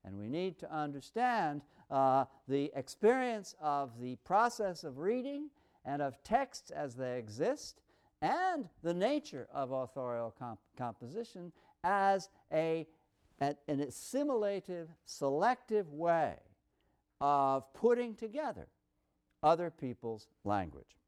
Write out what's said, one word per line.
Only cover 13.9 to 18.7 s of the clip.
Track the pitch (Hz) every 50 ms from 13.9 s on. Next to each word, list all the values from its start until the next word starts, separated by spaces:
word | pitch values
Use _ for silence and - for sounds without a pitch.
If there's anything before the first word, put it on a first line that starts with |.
| - - - - - 269 294 294 262 226 208 202 202 190 - - 180 170 165 160 170 _ _
selective | - - - 147 139 139 151 185 240 254 247 - - 220 208 190 156
way | 143 151 165 170 170 165 151 110 76 - _ - _ _ _ _ _ _ _ _ _ _ _ _ _ _
of | 139 143 143 143 139 135 135 135 127 - -
putting | - - 233 240 240 240 233 214
together | - 233 220 208 294 311 247 131 104 - _